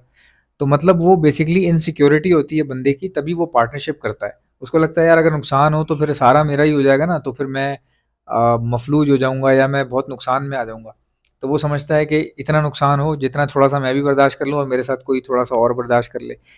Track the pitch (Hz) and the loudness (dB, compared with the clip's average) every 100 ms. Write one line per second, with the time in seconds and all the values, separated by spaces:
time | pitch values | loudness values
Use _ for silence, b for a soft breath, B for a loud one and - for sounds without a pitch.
0 | _ _ _ _ _ - 139 143 170 180 | _ _ _ _ _ -4 0 2 2 2
1 | 170 185 151 143 156 180 175 165 160 147 | 4 4 4 2 0 0 2 0 0 2
2 | 143 151 180 165 143 156 143 131 131 139 | 4 4 2 0 0 -2 -4 -2 -2 -2
3 | 185 165 147 170 165 120 117 143 156 139 | -4 -6 -6 -4 -2 0 0 -2 -8 -8
4 | 110 - 104 - _ _ 135 165 160 170 | -8 -8 -10 -12 _ _ -4 0 0 2
5 | 165 165 160 151 127 139 147 156 156 147 | 4 4 2 -2 -2 0 2 0 -2 -2
6 | 151 143 123 143 151 143 151 147 135 135 | -2 2 4 4 2 2 2 2 2 2
7 | 165 160 139 123 135 135 139 139 _ _ | 0 -2 -6 -8 -6 -6 -6 -8 _ _
8 | _ _ - 113 117 117 117 120 127 151 | _ _ -6 0 2 0 -2 -4 -2 0
9 | 147 135 131 135 135 135 135 139 131 127 | 2 2 0 0 2 4 2 0 -2 -4
10 | 139 127 - 131 139 135 113 110 110 - | -6 -8 -4 -4 -4 -8 -8 -10 -18 -20
11 | _ _ _ _ 135 147 147 143 147 151 | _ _ _ _ -4 -2 -2 -4 -2 -2
12 | 151 151 156 - 135 151 151 - 143 143 | 0 -2 -2 -8 -2 0 0 -2 0 0
13 | 151 151 131 143 143 143 139 143 131 135 | -2 -2 -4 -2 -2 2 2 2 -2 -2
14 | 143 139 139 - 139 147 139 127 127 131 | 0 2 2 0 -4 -4 -2 -2 -2 -6
15 | - 131 - 127 123 120 120 123 120 120 | -4 -4 -2 -2 -2 0 0 0 0 0
16 | 117 120 120 117 b | -2 -10 -12 -16 b